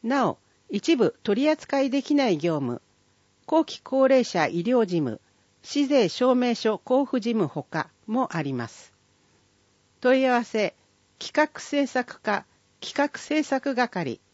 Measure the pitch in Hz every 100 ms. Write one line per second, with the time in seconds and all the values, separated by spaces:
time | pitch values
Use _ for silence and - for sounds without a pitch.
0 | 226 269 214 - _ _ _ 202 - 320
1 | 196 - - 202 294 302 - 277 269 269
2 | - 294 254 165 170 156 131 120 _ _
3 | _ _ _ _ - 311 320 - - 262
4 | 262 262 240 180 147 170 175 247 214 175
5 | 139 107 _ _ _ _ - 285 277 277
6 | 170 - 254 247 247 226 226 208 - 254
7 | 277 262 214 226 165 - - 160 - _
8 | - 226 262 170 139 127 117 - - _
9 | _ _ _ _ _ _ _ _ _ _
10 | 247 262 262 240 226 220 208 _ _ _
11 | _ _ - - 302 - - 285 277 254
12 | 247 - - 202 - _ _ _ - -
13 | 285 - - 302 302 269 277 247 254 190
14 | 151 117 _